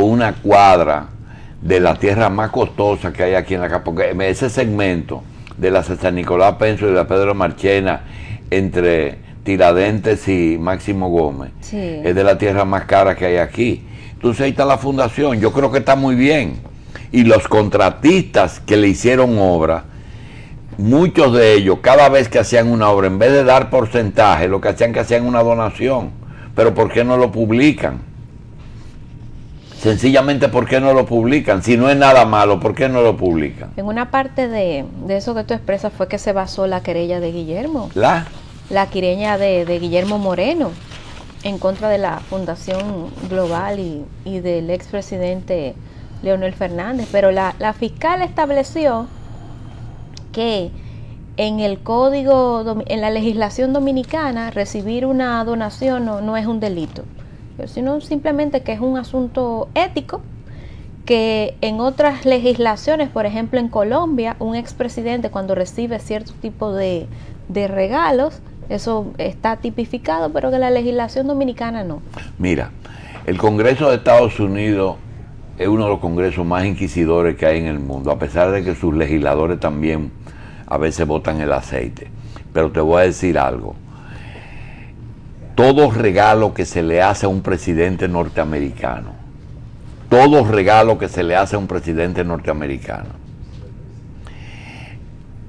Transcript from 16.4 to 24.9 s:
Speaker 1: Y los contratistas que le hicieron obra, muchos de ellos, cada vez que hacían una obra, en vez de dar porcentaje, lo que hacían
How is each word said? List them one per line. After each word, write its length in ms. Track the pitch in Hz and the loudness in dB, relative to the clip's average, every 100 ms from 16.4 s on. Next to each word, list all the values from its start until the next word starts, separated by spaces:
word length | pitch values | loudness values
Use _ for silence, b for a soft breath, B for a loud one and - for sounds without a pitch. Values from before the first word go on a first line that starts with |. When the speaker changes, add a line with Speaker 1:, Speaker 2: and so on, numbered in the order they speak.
| 92 62 - B B B B | 0 -6 -14 B B B B
Speaker 1:
Y 100 | 123 | 4
los 220 | 113 110 - | 8 6 6
contratistas 1120 | 107 104 101 95 - 147 185 - - - - | 4 4 4 4 4 4 4 4 2 2 -2
que 180 | - 104 | 2 4
le 100 | 101 | 4
hicieron 480 | 92 - 127 127 110 | 4 4 4 4 4
obra, 460 | 95 85 80 82 - B B B B B B B - - | 4 4 2 0 -4 B B B B B B B -14 -2
muchos 560 | 101 139 180 - 139 | 2 4 4 6 6
de 180 | 120 113 | 8 8
ellos, 280 | 104 95 87 | 8 6 4
cada 260 | - 139 139 | 6 8 8
vez 220 | 135 120 | 6 4
que 80 | 123 | 2
hacían 300 | 110 120 117 | 4 4 4
una 160 | 117 107 | 4 4
obra, 200 | 101 95 | 4 4
en 100 | 95 | 4
vez 120 | 117 | 6
de 120 | 139 | 6
dar 240 | 127 131 - | 6 6 6
porcentaje, 800 | 131 - 123 107 95 104 80 90 | 2 2 0 0 4 6 6 2
lo 140 | 95 | 0
que 60 | 104 | 0
hacían 260 | 87 117 | 0 0